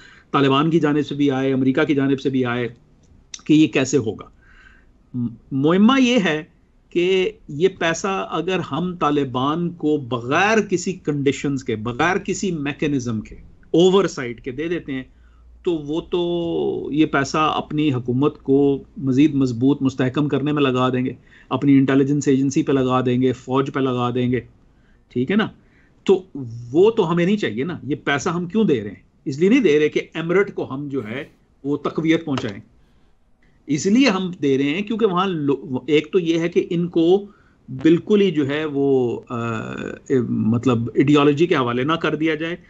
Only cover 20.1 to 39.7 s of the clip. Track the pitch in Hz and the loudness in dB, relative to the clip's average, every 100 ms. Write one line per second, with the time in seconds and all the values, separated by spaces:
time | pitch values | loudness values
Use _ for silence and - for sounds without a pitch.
20.1 | 127 151 139 143 147 135 127 127 127 127 | 0 0 0 0 0 2 2 0 0 -4
21.1 | 127 _ - - 127 143 139 131 135 135 | -6 _ -20 -6 -2 4 4 6 4 2
22.1 | 147 139 131 139 143 147 135 127 127 127 | 2 2 2 2 0 0 0 2 0 0
23.1 | 123 131 123 - 131 135 139 135 123 123 | 2 0 -2 -2 -2 0 -2 -2 -2 -2
24.1 | 120 123 123 - _ _ _ _ _ _ | -2 -2 -2 -6 _ _ _ _ _ _
25.1 | 120 131 190 139 - _ _ _ _ - | -4 -2 0 -2 -6 _ _ _ _ 2
26.1 | 190 - 143 123 117 120 139 202 226 170 | 2 0 -12 -12 -12 -4 2 2 2 0
27.1 | 170 170 208 147 107 165 147 120 147 - | 0 0 0 -2 -4 -6 -8 -8 -6 -2
28.1 | 143 185 175 175 214 202 131 104 - _ | -2 -2 -4 -4 -2 0 0 -4 -14 _
29.1 | _ - 135 185 269 196 147 151 160 - | _ -10 -2 2 4 4 2 2 -2 -6
30.1 | 165 165 180 202 190 143 135 147 135 107 | -8 -2 0 0 -4 -8 -8 -8 -8 -8
31.1 | 123 165 _ _ _ 135 143 170 - 160 | -10 -12 _ _ _ -6 -4 -4 -2 0
32.1 | 160 160 131 120 98 - _ _ _ _ | 0 0 -4 -4 -8 -16 _ _ _ _
33.1 | _ _ _ _ _ - 156 190 220 269 | _ _ _ _ _ -6 -2 2 4 4
34.1 | 190 185 175 143 135 143 160 208 226 220 | 2 -4 -4 0 0 0 -2 -4 -2 0
35.1 | 175 190 170 143 143 165 127 - 151 156 | 0 0 -2 -2 -2 -4 -8 0 0 2
36.1 | 196 170 165 170 185 - 170 175 170 165 | 0 0 0 0 0 -2 -2 -2 2 4
37.1 | 196 202 - _ _ - 131 156 165 - | 2 0 -16 _ _ -16 0 2 2 4
38.1 | 208 196 151 135 143 156 139 139 135 120 | 2 4 2 -2 -2 -4 0 2 2 2
39.1 | 113 - 123 117 113 117 | -2 -8 -6 -4 -6 -6